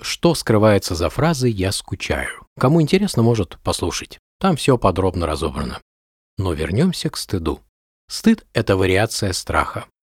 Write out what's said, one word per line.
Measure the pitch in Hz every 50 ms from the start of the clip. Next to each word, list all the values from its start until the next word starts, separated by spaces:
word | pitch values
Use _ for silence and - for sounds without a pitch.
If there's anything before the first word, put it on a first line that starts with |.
Что | - - - - - 170 147
скрывается | - - - 110 104 107 107 101 95 - - 92
за | 80 87 76
фразой | - - 143 170 165 127 127 120
"я | 110 95 92 95
скучаю". | - - - - 95 - - - - - - - - - - _ _ -
Кому | - 127 160 170
интересно, | 156 139 185 190 208 185 - 123
может | 113 117 120 110 85 - - -
послушать. | - 90 - - 92 82 - - - - - - _ _ _ -
Там | - 190 165
все | - - 139 131 117
подробно | - 98 85 92 92 92 85 90 82
разобрано. | 78 76 - 80 73 69 73 69 64 65 - _ _ _ _ _ _ _ _ _ _ - -
Но | 95 90
вернемся | 80 71 80 78 92 117 175 185 160 - - 156
к | -
стыду. | - - - - 90 82 78 71 - _ _ _ _ _ _ _ _ _ -
Стыд — | - - - 226 226 - _ _ -
это | 120 113 - 98
вариация | 92 95 92 92 95 113 - - - 104 98
страха. | 92 - - - 82 78 - - - - - _ _ _